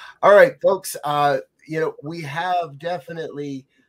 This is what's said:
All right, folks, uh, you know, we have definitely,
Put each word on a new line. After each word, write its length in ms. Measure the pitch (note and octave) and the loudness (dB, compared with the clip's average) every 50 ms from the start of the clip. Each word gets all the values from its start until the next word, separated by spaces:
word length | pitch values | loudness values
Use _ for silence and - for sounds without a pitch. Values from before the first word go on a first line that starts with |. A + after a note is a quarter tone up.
| - - - - - | -20 -20 -8 0 4
All 120 | F3+ G3+ | 6 8
right, 200 | G3+ F3+ D#3 C#3 _ - | 8 8 6 4 _ 0
folks, 340 | F3+ G3 F#3 - - - - - | 0 0 -2 -4 -10 -12 -8 -6
uh, 340 | D3 D3 D3 C#3+ C#3+ C#3 C3 - _ _ _ _ | -4 -2 0 2 0 0 -2 -4 _ _ _ _
you 140 | - D#3 D#3+ | -10 -6 -4
know, 140 | D#3+ D3+ - - C#3+ | -4 -4 -6 -10 -12
we 200 | D3 E3+ E3+ D#3+ | -14 -12 -10 -10
have 560 | C#3 C#3+ E3+ F3 F#3 F3+ F3+ E3+ D3+ C#3 C#3 | -10 -8 -8 -6 -4 -2 -4 -4 -6 -10 -12
definitely, 880 | D#3+ E3+ F3+ F3 - - E3+ E3 D#3+ - - C#3+ D3 C#3+ C#3 C3+ C3 _ _ _ _ | -10 -8 -8 -8 -10 -12 -12 -12 -12 -12 -10 -10 -10 -10 -10 -12 -16 _ _ _ _